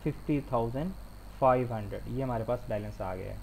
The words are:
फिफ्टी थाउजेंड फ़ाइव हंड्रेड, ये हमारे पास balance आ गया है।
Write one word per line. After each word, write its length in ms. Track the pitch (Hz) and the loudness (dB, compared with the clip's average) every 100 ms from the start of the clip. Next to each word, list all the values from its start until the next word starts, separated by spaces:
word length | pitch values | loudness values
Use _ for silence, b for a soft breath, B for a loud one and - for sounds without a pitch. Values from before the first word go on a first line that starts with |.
फिफ्टी 360 | 156 - - 147 143 | -2 -2 0 0 2
थाउजेंड 380 | 123 117 127 175 190 - - - - | 0 2 0 -2 -4 -12 -14 -14 4
फ़ाइव 320 | 131 127 120 | 6 6 4
हंड्रेड, 260 | 110 101 95 104 | -2 -4 -6 -4
ये 140 | 123 | -2
हमारे 220 | 131 117 | 0 0
पास 220 | 113 120 - | 0 0 0
balance 320 | 107 104 101 | -2 -2 -6
आ 140 | 95 | -4
गया 180 | 92 98 | -4 -6
है। 60 | 101 | -8